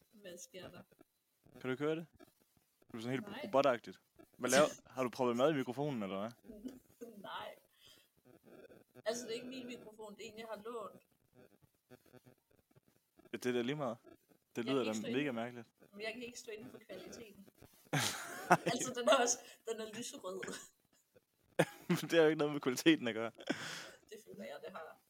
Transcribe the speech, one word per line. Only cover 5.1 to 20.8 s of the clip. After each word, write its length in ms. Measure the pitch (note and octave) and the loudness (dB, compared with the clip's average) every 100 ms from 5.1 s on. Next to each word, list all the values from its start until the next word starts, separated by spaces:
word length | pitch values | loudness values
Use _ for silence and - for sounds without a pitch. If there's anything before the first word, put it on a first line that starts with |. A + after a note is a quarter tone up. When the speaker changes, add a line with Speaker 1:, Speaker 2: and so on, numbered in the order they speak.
| - B2 A#2 | 2 2 6
Speaker 2:
mad 140 | C#3 | 6
i 40 | D3+ | 4
mikrofonen, 480 | B2 A#2+ D3 C3 | 0 -2 -2 -2
eller 160 | G2 F#2+ | -2 -2
hvad? 120 | G#2+ - - G#3+ A#3+ C4 | -4 -8 -16 -12 -12 -12
Speaker 1:
<laughs> 500 | - _ A#3 G#3 F#3 | -16 _ -16 -14 -12
Nej. 240 | F3+ G#3 - _ _ - - _ _ - - - - - - - - G#3+ | -10 -10 -12 _ _ -20 -20 _ _ -20 -20 -20 -20 -20 -20 -20 -8 -4
Altså, 180 | A#3+ | -4
det 80 | A#3+ | -4
er 40 | A#3 | -8
ikke 120 | B3+ | -8
min 200 | C4 A#3+ | -10 -10
mikrofon, 480 | A#3 G#3+ G#3+ G#3+ G3+ | -12 -14 -14 -14 -12
det 120 | A3 | -12
er 40 | |
en, 80 | G#3+ | -10
jeg 80 | A3+ | -10
har 140 | G#3 G#3+ | -8 -8
lånt. 420 | A#3+ G3 F3+ - _ _ B2 B2+ _ _ _ _ B2 _ B2+ B2+ - _ _ _ _ _ _ _ - - | -8 -10 -12 -20 _ _ -20 -20 _ _ _ _ -20 _ -8 -8 -20 _ _ _ _ _ _ _ -20 -6
Speaker 2:
Ja, 40 | A2+ | 0
det 80 | B2 | 4
er 80 | |
da 80 | B2 | 4
lige 140 | A#2+ D3+ | 4 2
meget. 220 | C3 A#2 - - _ _ _ - | 0 -2 -8 -20 _ _ _ -4
Det 100 | A#2+ | 2
Speaker 1:
Jeg 80 | |
Speaker 2:
lyder 100 | C3+ | 2
Speaker 1:
kan 20 | A2 | 2
Speaker 2:
da 60 | |
Speaker 1:
ikke 80 | A2 | 0
stå 80 | G#2 | 0
Speaker 2:
mega 80 | B2 | 0
Speaker 1:
inde 120 | D3 | 0
Speaker 2:
mærkeligt. 340 | A#2 A#2 B2 A2+ _ - | 0 -4 -6 -14 _ -20
Speaker 1:
Men 100 | G3+ | -10
jeg 120 | A3 | -8
kan 100 | A3+ | -8
ikke 160 | A#3+ B3 | -10 -12
stå 120 | - | -12
inde 180 | G#3+ B3 | -12 -12
for 80 | - | -16
kvaliteten. 720 | - F#3+ - - - - - - - - - | -14 -14 -12 -14 -16 -18 -20 -20 -20 -20 -2
Speaker 2:
<laughs> 340 | D3 - - - - - | 0 2 0 -6 -6 4
Speaker 1:
Altså, 440 | E3+ - B3 C4+ A#3+ | 4 4 0 -2 0
den 100 | A#3+ | 6
er 60 | - | 6
også, 160 | B3 - - - - | 6 0 -6 -12 -8
den 120 | A3 | -6
er 120 | A3 | -6
lyserød. 480 | A3+ A#3+ F#2+ F#3 F#3+ - - - _ | -8 -10 -8 -8 -8 -8 -10 -12 _